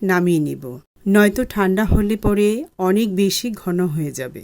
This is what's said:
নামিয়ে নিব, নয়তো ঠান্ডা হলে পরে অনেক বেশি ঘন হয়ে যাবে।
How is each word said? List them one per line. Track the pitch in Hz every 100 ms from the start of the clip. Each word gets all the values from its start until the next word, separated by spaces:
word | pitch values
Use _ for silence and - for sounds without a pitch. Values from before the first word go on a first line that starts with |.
নামিয়ে | 196 180 175 165 147
নিব, | 135 135 127 _ _ 202
নয়তো | 202 208 202 254
ঠান্ডা | 220 190 190
হলে | 208 - 208 214
পরে | 208 208 208 220 330 -
অনেক | 185 202 226
বেশি | 185 196 - 247 208
ঘন | - 175 180
হয়ে | 151 151
যাবে। | 131 127 101